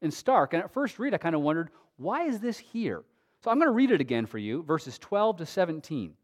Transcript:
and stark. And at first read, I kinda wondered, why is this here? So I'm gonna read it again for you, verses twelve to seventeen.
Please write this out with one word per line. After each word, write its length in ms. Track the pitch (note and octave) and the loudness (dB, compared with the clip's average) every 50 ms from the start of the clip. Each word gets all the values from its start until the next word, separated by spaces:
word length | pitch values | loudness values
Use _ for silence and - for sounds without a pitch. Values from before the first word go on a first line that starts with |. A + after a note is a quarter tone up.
and 120 | - D#3 C#3+ | -6 -6 -6
stark. 420 | - - B3+ B3+ G3+ C#3+ - - | -4 0 4 4 4 4 4 2
And 80 | E3 E3 | -2 -4
at 100 | - - | -2 -4
first 260 | C4 C#4+ A3+ - - | -4 -4 -4 -4 -4
read, 140 | A#3 C#4+ - | -4 -2 -2
I 60 | D#3 | -2
kinda 200 | - E3 E3 D3+ | 0 0 0 0
wondered, 320 | C#3+ D3 D#3 E3 E3+ E3 _ _ _ _ _ | 2 2 0 0 -2 -6 _ _ _ _ _
why 280 | - B2+ F3+ A#3 D4+ F4 | -8 -6 -4 -2 -2 -2
is 160 | D#4 A#3+ G#3 | -2 -2 -2
this 180 | A3 A#3+ A3 - | -4 -4 -6 -6
here? 460 | - _ - A#3 A3 C#3+ F#2 D#2+ - _ _ _ _ _ _ _ - | -10 _ -6 -4 -4 -4 -4 -6 -8 _ _ _ _ _ _ _ -2
So 60 | A3+ | 0
I'm 80 | A#3 C#4 | 2 4
gonna 120 | E4 D4+ | 4 4
read 200 | A3+ A#3 C4+ B3+ | 4 4 4 6
it 100 | A#3+ C#3+ | 4 4
again 240 | C#3 B2+ B2+ A#2 A2 | 2 2 0 -2 -2
for 120 | G#2+ - A2 | -2 -6 -6
you, 240 | G#2 G#2 A#2 D#3+ E3 | -4 -4 -4 -4 -2
verses 360 | D3 D#3+ D#3 - C3+ A#2 - | 0 -2 -2 -2 -6 -14 -14
twelve 380 | - - G3+ G3+ G#3 A3 G#3 | -8 -4 0 2 2 2 0
to 100 | E3+ E3 | -2 -6
seventeen. 680 | - - F#3+ F3+ E3+ D#3 D#3 - - D#3+ C3+ F#2+ D#2+ D2+ _ | -6 0 0 0 0 0 -6 -8 -6 -6 -6 -6 -8 -10 _